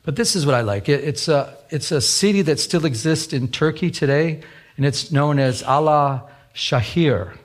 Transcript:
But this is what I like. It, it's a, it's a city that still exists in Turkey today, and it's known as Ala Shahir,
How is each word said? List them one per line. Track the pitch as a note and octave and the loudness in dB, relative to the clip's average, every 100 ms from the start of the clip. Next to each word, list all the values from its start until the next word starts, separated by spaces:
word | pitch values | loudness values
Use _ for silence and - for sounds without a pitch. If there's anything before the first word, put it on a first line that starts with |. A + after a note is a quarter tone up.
But | - D3 | -6 -2
this | A#3 F#3+ | -2 0
is | |
what | C#3+ | 2
I | B2 | 2
like. | A2 G2+ D3+ | 0 -2 0
It, | C#3+ | 0
it's | D3+ - - | 0 -4 0
a, | C#3+ C3 - - | 0 0 -8 -10
it's | D3 - | -8 -4
a | D3+ | -2
city | - - G3 G3+ | 0 2 2 2
that | D#3+ C3+ | 2 0
still | - F3 | 0 -2
exists | D#3 A2+ D#3 D#3 - | 0 -2 -2 -2 -2
in | C#3 B2+ | -4 -4
Turkey | - D#3 D3+ F3 | -2 -2 0 -4
today, | - C#3+ C#3+ E3 D3+ - - - - | -2 0 2 0 -4 -12 -20 -16 -2
and | |
it's | C#3 - - | -2 -2 -2
known | C#3+ D3 C#3+ | 0 2 2
as | C3 A2+ | 2 0
Ala | - C#3 D#3 D3 C#3+ C3 - - _ | 0 2 4 4 2 -2 -8 -18 _
Shahir, | - - C3 G#2 E3+ D#3 F#2 F#2+ - | -10 -2 0 0 0 2 2 -2 -12